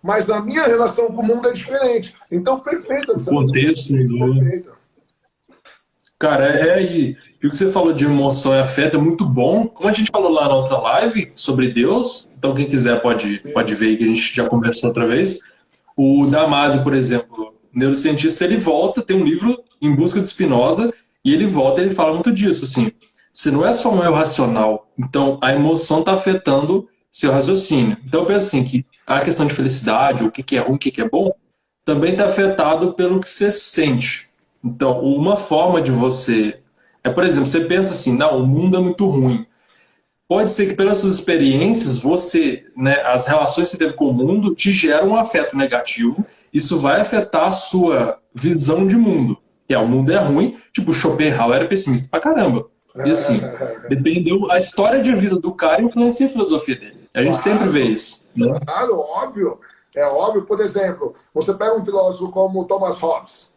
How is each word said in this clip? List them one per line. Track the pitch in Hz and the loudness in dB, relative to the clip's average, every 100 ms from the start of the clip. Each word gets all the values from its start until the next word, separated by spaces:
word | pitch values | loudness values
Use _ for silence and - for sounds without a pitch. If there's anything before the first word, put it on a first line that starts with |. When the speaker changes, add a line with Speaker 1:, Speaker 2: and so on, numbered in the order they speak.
Speaker 1:
Mas | 180 214 190 | -2 -2 0
a | 208 | -4
minha | 214 302 285 | -2 -2 2
relação | 233 233 - 233 | 2 0 -2 -4
com | 226 | -2
o | 214 | -2
mundo | 240 240 | 0 -2
é | |
diferente. | 214 - 269 262 233 180 - - | -4 -6 -2 0 -2 -4 -20 -6
Então, | 180 185 262 | -4 -2 -4
perfeito. | 285 339 - 277 269 | -4 -8 -4 -6 -2
Speaker 2:
O | 220 | -4
contexto | - 143 131 127 147 160 - | 0 0 0 2 0 0 0
mudou. | 135 127 120 127 135 | 0 0 0 0 2
Speaker 1:
Perfeito. | 131 175 - - _ _ _ _ _ _ _ _ - - _ _ _ _ | 0 -2 -10 -20 _ _ _ _ _ _ _ _ -20 -20 _ _ _ _
Speaker 2:
Cara, | 151 139 139 | 0 2 2
é, | - 160 | 2 2
é | |
aí. | 185 185 170 127 - - _ | 2 2 0 -2 -4 -16 _
E | 143 | -2
o | |
que | 147 | 0
você | 190 | 0
falou | 190 165 | 2 0
de | 147 | 2
emoção | 147 143 139 135 135 | 2 2 2 2 2
e | 135 | 2
afeto | 131 - 151 151 | 2 0 0 2
é | |
muito | 156 165 165 | 0 0 0
bom. | 127 - - 226 | 2 2 2 -2
Como | - 196 | -2 -2
a | |
gente | 214 214 | 0 0
falou | - 175 | 0 2
lá | 156 143 | 2 2
na | |
outra | 135 131 135 | 2 2 -2
live | 113 143 226 220 - | 0 0 0 -2 -6
sobre | - - 131 127 | -6 -2 0 0
Deus, | 117 135 226 240 - - - | 0 0 0 -2 -4 -8 -6
então | 139 | -4
quem | 135 139 | -2 -2
quiser | 139 120 120 | 0 2 0
pode, | 120 110 104 101 | 0 -2 -4 -6
Speaker 1:
Sim. | - | -6
Speaker 2:
pode | 117 110 | -4 -4
ver | 107 110 | 0 0
aí | 110 | 2
que | |
a | 113 | 0
gente | 113 - | 0 -2
já | 127 117 | -4 -2
conversou | 120 113 117 123 | 0 0 0 -2
outra | 120 120 | -2 0
vez. | 127 190 180 - _ _ - _ - | 0 -2 -4 -14 _ _ -20 _ 0
O | 135 139 139 | 2 4 4
Damasio, | 151 156 143 143 135 | 2 2 2 2 2
por | 135 | 0
exemplo, | 135 123 120 - - 107 _ _ | 0 0 -4 -4 -12 -14 _ _
neurocientista, | 123 135 139 156 147 160 - | -2 0 0 0 0 0 0
ele | 175 214 | 0 0
volta, | 170 156 170 - | 0 0 0 -4
tem | - 190 | -2 2
um | |
livro | 156 165 220 247 - _ | 2 2 0 -2 -6 _
Em | 147 | 0
Busca | 139 175 202 | 2 2 0
de | 190 | -4
Spinoza, | - 175 123 - 175 233 - _ _ | -2 0 2 2 2 -2 -4 _ _
e | 139 | 0
ele | 165 208 | 2 2
volta, | 160 135 175 | 2 2 2
ele | 190 | 0
fala | 185 160 | 0 0
muito | 165 233 | 2 0
disso, | 196 202 - | 2 0 0
assim, | 131 - 113 _ _ _ _ | 0 0 0 _ _ _ _
você | - 151 | -4 0
não | 139 170 | 2 0
é | |
só | 240 240 | 0 2
um | 196 | 2
eu | 170 | 2
racional, | 151 156 - 127 113 107 107 _ - | 2 0 0 0 0 0 -2 _ -8
então | 127 - 139 135 | -4 0 0 0
a | 131 | 0
emoção | 139 151 165 - 156 | 2 2 2 0 0
tá | 165 | 2
afetando | 190 190 190 - 139 151 190 - _ _ | 0 0 -2 0 0 2 -2 -2 _ _
seu | - 147 | -2 0
raciocínio. | 135 135 190 - 143 110 104 | 2 2 0 2 2 2 -2
Então | 131 160 | -2 -2
eu | 180 | 2
penso | 202 190 | 0 0
assim, | 143 | 0
que | 127 123 - _ - | 0 -2 -4 _ -4
a | 139 | -2
questão | 156 160 147 | 0 0 0
de | |
felicidade, | 139 131 127 107 110 139 127 | 0 -2 -2 -2 0 0 0
o | 113 | -2
que | - | -4
que | 131 127 | -4 -2
é | |
ruim, | 120 | 0
o | 139 | -2
que | 135 | -2
que | - | -4
é | 226 | -4
bom, | - 381 - _ _ _ _ | 0 -2 -4 _ _ _ _
também | - 147 165 190 | -4 0 0 0
tá | 202 | 0
afetado | - 196 190 156 160 180 | 2 0 2 0 2 0
pelo | 170 180 190 | 0 0 0
que | 190 | 0
você | - 202 | 0 0
sente. | 202 - - 151 120 - - - _ _ _ | 0 0 0 0 0 -4 -8 -14 _ _ _
Então, | 117 117 135 127 | -10 -2 -2 0
uma | 135 143 170 202 | 0 0 0 0
forma | - 156 180 170 | 0 0 2 2
de | 135 | 0
você, | 123 127 123 - 113 107 - _ _ _ _ | 0 0 0 0 0 0 -4 _ _ _ _
é, | 127 | -4
por | 143 | 0
exemplo, | 185 143 131 | 2 2 0
você | 165 | 0
pensa | 165 180 190 | 0 0 0
assim, | - - 123 | 0 0 2
"Não, | 151 135 | 2 2
o | 131 | 0
mundo | 147 185 185 | 2 2 2
é | |
muito | 180 175 196 | 0 0 0
ruim." | 139 127 113 - _ _ _ _ _ _ _ _ | 2 0 0 -6 _ _ _ _ _ _ _ _
Pode | 190 214 | 0 0
ser | - 196 | 0 0
que | - | 0
pelas | 196 202 | 0 2
suas | 196 | 0
experiências, | - - 165 135 135 190 233 139 123 | -2 0 2 2 2 2 0 0 -2
você, | 139 180 - 165 143 120 - - | 0 0 2 0 0 -4 -12 -4
né, | 131 139 | 0 0
as | 123 123 123 | 0 -2 0
relações | 151 - - 175 | 0 0 0 -2
que | - | -2
você | |
teve | 156 | -4
com | - 143 | 0 0
o | |
mundo | 123 135 202 196 | 0 0 0 0
te | 165 202 | 0 0
geram | 190 160 151 196 | 0 2 2 2
um | 220 | 2
afeto | 226 170 147 139 | 0 -2 -2 -2
negativo. | 135 120 - - 117 - 214 _ _ | -2 -2 -4 -2 -2 -2 -8 _ _
Isso | 147 - 165 | -2 0 0
vai | 139 165 | 0 0
afetar | 202 220 - 160 156 | 0 -2 -2 0 0
a | |
sua | - - 185 175 135 117 - _ | 0 0 2 2 2 -2 -6 _
visão | 127 147 165 139 165 190 | -6 -2 0 0 0 2
de | 233 | 4
mundo. | 214 165 117 - _ _ _ | 2 2 -2 -4 _ _ _
Que | |
é, | 127 | -2
o | 110 | 0
mundo | 127 135 | 0 2
é | - | 2
ruim, | 143 143 214 - _ | 2 2 0 -4 _
tipo, | - 156 | -6 -2
Schopenhauer | - 160 147 151 120 117 135 | 0 -2 0 0 0 0 0
era | 170 | 0
pessimista | 190 - 123 - | -2 0 -2 -2
pra | 160 | -4
caramba. | 285 311 202 117 - _ _ 127 | 0 0 2 -2 -6 _ _ -6
E | 135 | -2
assim, | - - - | 0 0 0
Speaker 1:
<laughs> | - - 123 - 120 | -2 -8 -10 -10 -4
Speaker 2:
dependeu, | 135 147 175 165 190 202 | -2 0 0 0 0 2
a | - | 0
história | 180 - 208 262 | 0 0 2 2
de | 240 | 2
vida | 220 196 185 | 2 0 0
do | 160 | -4
cara | - 165 165 | -2 0 2
influencia | 233 240 240 240 269 | 0 2 0 2 0
a | |
filosofia | 247 180 156 - 123 | 0 -2 -2 -4 -8
dele. | - - - | -10 -20 -10
A | - | -2
gente | 139 147 | 0 2
Speaker 1:
Claro. | 202 214 | 2 2
Speaker 2:
sempre | 190 | 2
vê | 147 | 2
isso, | 117 107 - - _ - | 0 -2 -6 -10 _ -2
né? | - 151 | 0 -2
Speaker 1:
Claro, | 151 170 247 185 | -4 -4 -2 -2
óbvio. | 151 180 - 208 165 - - _ _ 139 | -2 -6 -8 -4 -4 -4 -18 _ _ -4
É | 143 | -2
óbvio, | 143 202 214 | 0 0 -2
por | 196 208 | -4 -2
exemplo, | 208 196 190 175 135 - _ | -2 -2 -4 -4 -10 -10 _
você | 151 156 | -6 -4
pega | 190 220 | -2 -2
um | 226 | -2
filósofo | 202 196 185 185 185 | -2 0 0 -2 -6
como | 185 190 190 180 | -2 -2 -2 -4
Thomas | 190 185 - | -2 -2 -2
Hobbes | 165 160 - - - | -4 -4 -8 -20 -20